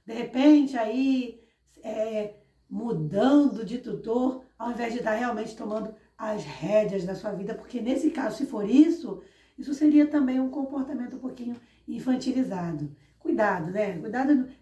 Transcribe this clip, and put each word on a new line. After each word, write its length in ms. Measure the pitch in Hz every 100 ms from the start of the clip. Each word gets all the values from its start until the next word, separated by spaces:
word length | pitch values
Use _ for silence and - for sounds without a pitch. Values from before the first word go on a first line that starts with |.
| -
de 80 |
repente, 640 | 233 233 254 285 302 269 247
aí, 640 | 220 247 269 262 233 - _ _ _ -
é, 520 | - 220 220 214 208 - _ _ _
mudando 960 | 196 233 165 151 196 262 294 277 226 190
de 120 | 247
tutor, 640 | 233 170 220 247 254 - - -
ao 140 | 233
invés 220 | 220 233
de 80 | 240
tá 120 | 226
realmente 420 | 214 247 214 220 -
tomando 380 | 214 214 202 - _ -
as 260 | 220 208
rédeas 600 | 147 - 160 214 185 190
da 120 | 180 185
sua 160 | 214
vida. 220 | 180 196
Porque 280 | - - 240
nesse 280 | 220 269 311
caso, 280 | - - -
se 80 | 262
for 220 | 214 202
isso, 540 | 254 330 - - - - _ _ -
isso 160 | 277
seria 340 | 285 302 294 294
também 320 | 302 254 262
um 100 | 262
comportamento 680 | 285 269 285 262 247 247 -
um 20 |
pouquinho 360 | 254 - 240 240 - _ -
infantilizado. 1080 | 233 262 262 254 254 190 185 170 151 147 - _ _
Cuidado, 520 | 330 262 208 180 165
né? 260 | 196 202 165
Cuidado 480 | 226 240 277 269 - -